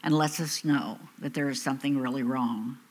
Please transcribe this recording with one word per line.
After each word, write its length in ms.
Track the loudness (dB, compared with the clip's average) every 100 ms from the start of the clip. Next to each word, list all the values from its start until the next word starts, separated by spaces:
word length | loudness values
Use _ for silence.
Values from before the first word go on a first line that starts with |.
and 100 | 4
lets 280 | 4 4 0
us 260 | -4 -2 2
know 320 | 2 0 -8 -14 -8
that 160 | -6 -2
there 140 | -2
is 120 | 0
something 380 | -2 0 0 0
really 240 | 0 0
wrong. 560 | 0 2 0 0 -4 -8 -14